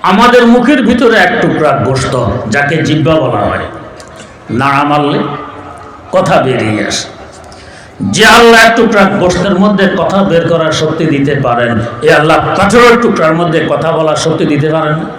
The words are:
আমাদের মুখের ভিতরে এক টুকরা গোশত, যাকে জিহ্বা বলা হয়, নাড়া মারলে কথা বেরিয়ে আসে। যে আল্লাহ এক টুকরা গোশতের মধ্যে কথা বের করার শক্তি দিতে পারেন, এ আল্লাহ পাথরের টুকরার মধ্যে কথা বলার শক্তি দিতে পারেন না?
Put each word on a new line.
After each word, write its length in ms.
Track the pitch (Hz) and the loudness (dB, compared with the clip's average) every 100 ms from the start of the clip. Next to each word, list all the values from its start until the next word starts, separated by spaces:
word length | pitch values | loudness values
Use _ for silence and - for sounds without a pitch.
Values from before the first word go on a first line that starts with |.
আমাদের 440 | 180 202 240 247 240 | 0 2 4 4 6
মুখের 360 | 240 - 202 | 4 4 2
ভিতরে 360 | 220 247 254 220 | 2 2 2 2
এক 200 | 180 220 | 0 0
টুকরা 380 | 170 156 151 135 | -2 0 0 0
গোশত, 420 | 131 131 135 127 117 117 - | -2 -2 -2 -2 -2 -4 -4
যাকে 280 | 143 143 160 | -2 -2 -2
জিহ্বা 380 | 139 151 156 | 0 0 2
বলা 260 | 160 127 104 | 0 0 -2
হয়, 240 | - - - - - - - - - - - | -4 -4 -8 -14 -18 -20 -20 -20 -20 -20 -8
নাড়া 340 | - 139 139 | -4 0 0
মারলে 340 | 143 147 147 156 - - - - - - - - - | 0 0 0 -2 -4 -8 -14 -16 -18 -18 -20 -20 -4
কথা 300 | 185 180 180 | -2 0 0
বেরিয়ে 440 | 143 123 110 107 98 | 0 -2 -2 -4 -4
আসে। 220 | - - - - - - - - - - - | -8 -10 -16 -20 -20 -20 -20 -20 -20 -20 -8
যে 240 | - 208 226 | -6 0 2
আল্লাহ 340 | 226 233 226 | 4 6 6
এক 160 | 226 233 | 4 2
টুকরা 280 | 220 202 | 2 2
গোশতের 540 | 190 - 180 175 202 180 | 0 2 0 0 -2 0
মধ্যে 300 | 208 196 190 185 | 2 2 0 0
কথা 260 | 165 190 | -2 0
বের 260 | 190 170 165 | 0 0 0
করার 240 | 165 156 | 0 -2
শক্তি 340 | 143 156 160 - | -2 -4 -2 -2
দিতে 280 | 143 139 | 0 0
পারেন, 440 | 147 127 117 117 110 - - | -2 -2 0 -2 -2 -4 -2
এ 120 | 151 | 0
আল্লাহ 240 | 151 151 151 139 - | 2 2 2 0 0
পাথরের 460 | 196 226 240 233 | 2 4 4 4
টুকরার 320 | 233 - 160 | 2 0 0
মধ্যে 320 | 160 170 160 151 | 0 0 -2 -2
কথা 240 | 143 156 | -2 -2
বলার 240 | 160 156 151 | -2 -2 -2
শক্তি 300 | - 160 160 | -2 -2 0
দিতে 240 | 147 156 | 0 0
পারেন 220 | 160 151 | -2 -2
না? 120 | 156 - | -4 -6